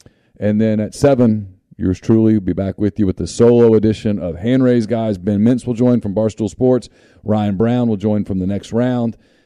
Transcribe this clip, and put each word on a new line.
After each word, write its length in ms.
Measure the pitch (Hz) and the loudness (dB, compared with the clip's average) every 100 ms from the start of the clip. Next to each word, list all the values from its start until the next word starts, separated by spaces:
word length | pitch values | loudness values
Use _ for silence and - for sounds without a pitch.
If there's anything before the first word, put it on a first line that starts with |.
| - _ _ - | -20 _ _ -6
And 220 | 104 107 | -2 0
then 220 | 110 107 | 0 0
at 120 | 104 | -4
seven, 640 | - 143 131 123 110 101 92 _ - | 0 2 4 2 0 -4 -16 _ -6
yours 240 | 92 92 | -4 -2
truly 320 | - 113 110 | 2 2 4
will 80 | 110 | 2
be 100 | 92 | -2
back 260 | 87 95 - | -4 -4 -4
with 220 | 104 - | -4 -2
you 60 | 98 | -2
with 100 | - | -2
the 100 | 87 | -4
solo 480 | - 117 120 117 | 2 4 6 6
edition 460 | 110 107 107 113 104 | 4 2 0 -4 -4
of 160 | 87 82 | -6 -6
Hand 300 | 110 131 127 | -2 0 2
Raise 200 | 123 107 | 2 0
Guys. 320 | 117 113 95 | -2 -2 -4
Ben 220 | 90 104 | -2 0
Mintz 260 | 110 127 120 | 2 0 -2
will 100 | 113 | 0
join 260 | 123 120 | 2 2
from 120 | 104 | 0
Barstool 360 | 98 110 - 107 | -2 -2 -2 -6
Sports. 400 | - 127 127 - _ _ _ | -2 0 0 -2 _ _ _
Ryan 320 | - 107 104 95 | -4 -2 -2 0
Brown 320 | 113 123 120 | 0 0 0
will 80 | 104 | -2
join 300 | 107 104 98 | -2 -2 -2
from 140 | 95 | -4
The 80 | 92 | -4
Next 260 | 98 - | -6 -6
Round. 420 | 113 123 123 117 110 _ _ | -4 -2 -2 -4 -8 _ _